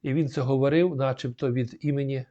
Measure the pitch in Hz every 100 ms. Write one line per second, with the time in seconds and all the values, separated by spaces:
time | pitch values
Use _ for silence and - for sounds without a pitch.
0 | 143 139 147 151 127 135 139 156 180 139
1 | 135 131 131 120 135 123 120 - 147 139
2 | 139 135 127